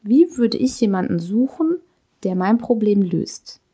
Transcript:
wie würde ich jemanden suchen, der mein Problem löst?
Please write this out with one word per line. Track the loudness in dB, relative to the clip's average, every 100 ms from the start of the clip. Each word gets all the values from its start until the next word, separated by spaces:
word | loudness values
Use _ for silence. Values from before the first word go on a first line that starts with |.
wie | 2 4 4 2
würde | -2 0
ich | -4 0
jemanden | 0 0 0 -2
suchen, | -2 -2 -2 -2 -2 -2 _ _ _ _
der | -4
mein | -2 0 0
Problem | 0 0 2 2
löst? | 0 -2 -4 -10 -18 -20 _